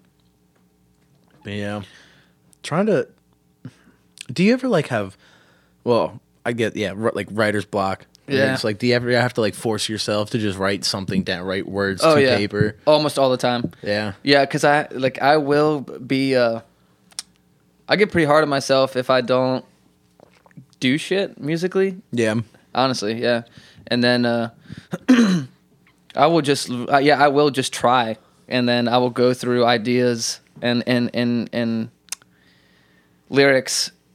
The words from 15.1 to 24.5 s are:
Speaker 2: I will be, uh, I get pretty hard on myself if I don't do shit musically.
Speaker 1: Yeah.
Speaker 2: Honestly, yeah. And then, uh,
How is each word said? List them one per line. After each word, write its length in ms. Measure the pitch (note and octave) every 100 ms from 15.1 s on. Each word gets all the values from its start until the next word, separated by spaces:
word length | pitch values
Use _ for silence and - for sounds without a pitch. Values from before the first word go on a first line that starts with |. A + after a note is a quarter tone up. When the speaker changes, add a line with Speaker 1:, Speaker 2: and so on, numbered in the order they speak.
| -
Speaker 2:
I 160 | C3+ D#3
will 420 | C#3 D3 D3+ D3
be, 540 | B2 C2+ B2+ C3+ C3+ B2+
uh, 240 | A#2+ A2+ - _ _ _ _ - - _ _ _ _ _ -
I 80 | E3
get 160 | G#3
pretty 140 | F3 D3
hard 180 | D3+
on 60 | D3
myself 460 | C#3 - C3+ C3 B2+
if 140 | B2+
I 120 | C3
don't 440 | A#2+ B2+ C3 C3 - _ _ _ _ _ _ _ _ - - -
do 180 | C3 D3+
shit 400 | - F#3+ G3 -
musically. 560 | C#3+ E3 F3+ F#3+ G3 F#3 -
Speaker 1:
Yeah. 240 | A#2+ A2 A2+ A2+ _ _ B2
Speaker 2:
Honestly, 440 | C3 B2 G#2 A2+
yeah. 240 | A#2+ A#2 - - - - -
And 160 | B2
then, 220 | B2 B2 A#2+
uh, 260 | A#2 A2+